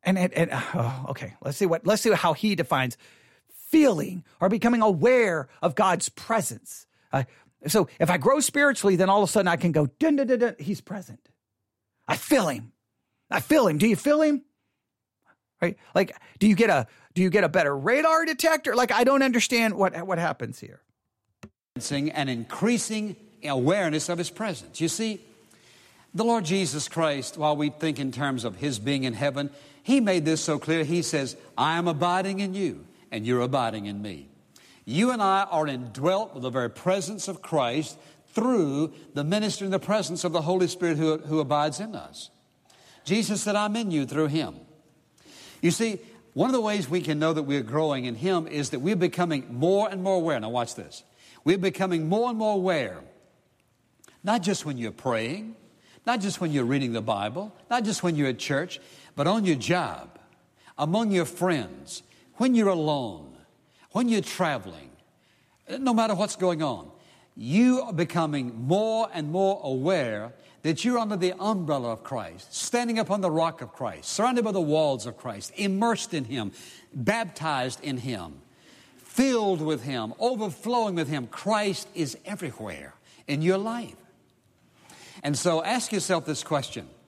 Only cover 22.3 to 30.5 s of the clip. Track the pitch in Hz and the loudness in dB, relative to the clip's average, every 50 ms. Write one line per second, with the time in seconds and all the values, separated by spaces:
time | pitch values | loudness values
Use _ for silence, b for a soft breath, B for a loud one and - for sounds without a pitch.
22.3 | 127 117 113 - - - 190 220 240 220 - - 220 214 214 208 185 - - - | -2 -4 -6 -8 -6 0 2 2 2 2 0 -2 -4 -4 -4 -6 -8 -12 -16 -20
23.3 | _ _ - 151 139 131 123 143 180 208 185 160 151 156 147 - 175 170 175 - | _ _ -6 -2 0 2 2 4 4 4 2 0 0 -2 -2 -2 -4 -4 -4 -6
24.3 | - - 214 220 170 113 - - - - 156 165 - - 226 220 220 - - - | -6 -6 -6 -6 -6 -8 -12 -16 -8 -4 -4 -2 -2 -2 -4 -4 -4 -6 -12 -20
25.3 | - _ _ _ b b b b b b b b b b b b b 170 220 233 | -20 _ _ _ b b b b b b b b b b b b b -2 2 2
26.3 | 233 226 185 151 180 196 185 143 120 151 143 - - 165 165 156 143 139 127 - | 2 2 2 0 0 2 0 0 -2 -4 -8 -6 -2 0 0 0 0 -2 -6 -8
27.3 | - 170 151 151 151 147 147 147 - 151 165 160 147 143 139 135 117 117 143 139 | -6 0 0 2 2 2 0 -2 -2 -2 -4 -4 -2 -2 -4 -6 -4 -2 -2 -2
28.3 | 135 123 110 117 98 95 143 147 135 107 104 135 143 139 131 131 117 104 143 143 | -2 -2 -4 -6 -6 -4 -4 -4 -4 -4 -2 -2 -2 -2 -2 -4 -4 -2 -2 -2
29.3 | 131 139 143 139 B B B B B B B - 254 277 240 208 185 180 156 156 | -2 -2 -6 -6 B B B B B B B 2 2 4 4 4 2 2 2 2
30.3 | 160 156 - - | 0 0 0 -2